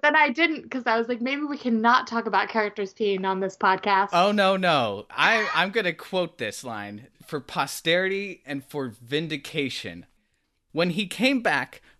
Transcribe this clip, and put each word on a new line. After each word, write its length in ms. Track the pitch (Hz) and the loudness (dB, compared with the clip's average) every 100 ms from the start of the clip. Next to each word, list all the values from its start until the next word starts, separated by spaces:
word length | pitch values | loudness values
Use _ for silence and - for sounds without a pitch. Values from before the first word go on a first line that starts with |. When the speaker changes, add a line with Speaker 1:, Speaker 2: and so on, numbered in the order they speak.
Speaker 1:
Then 140 | 294 302 | 2 4
I 120 | 294 | 4
didn't, 400 | 247 330 294 226 | 4 0 0 -6
'cause 140 | 254 240 | -4 0
I 120 | 226 | 0
was 100 | 233 | 0
like, 140 | 240 | -2
"Maybe 220 | 240 285 | -2 -4
we 140 | 294 285 | -4 -4
cannot 500 | 254 220 226 247 - | -2 0 4 2 2
talk 180 | 233 220 | -4 0
about 240 | 190 214 | 0 0
characters 440 | 226 208 202 196 | 0 -2 -4 -8
peeing 320 | - 208 190 190 | -2 0 0 -2
on 140 | 190 | -2
this 160 | 190 - | -4 2
podcast." 540 | 196 190 208 190 196 | 2 4 4 2 4
Speaker 2:
Oh, 220 | 175 196 | 4 4
no, 240 | 208 190 190 | 4 4 4
no. 480 | 180 147 113 101 - | 4 4 2 -2 -6
I, 380 | - 165 220 208 156 | 2 4 4 2 0
I'm 160 | 185 | 0
gonna 220 | 226 185 | 0 -2
quote 460 | 160 - 185 170 - | -4 -4 -4 -4 -4
this 260 | 110 - 127 | -8 -6 -10
line 420 | 110 101 104 131 _ - | -8 -10 -12 -16 _ -12
for 140 | 147 | -10
posterity 1000 | - 170 135 - 165 175 190 196 202 - - | -6 -4 -4 -4 0 0 0 -2 -6 -12 -10
and 200 | 139 131 | -10 -8
for 240 | 147 131 | -8 -8
vindication. 1160 | 107 120 147 165 151 - 156 139 - 104 87 - _ _ _ _ _ _ | -10 -6 -4 -4 -6 -6 -4 -4 -6 -10 -14 -18 _ _ _ _ _ _
"When 160 | 151 180 | -2 0
he 180 | 170 202 | -2 -4
came 340 | - 254 269 | 0 0 2
back, 400 | 226 143 127 - _ | 0 0 -2 -10 _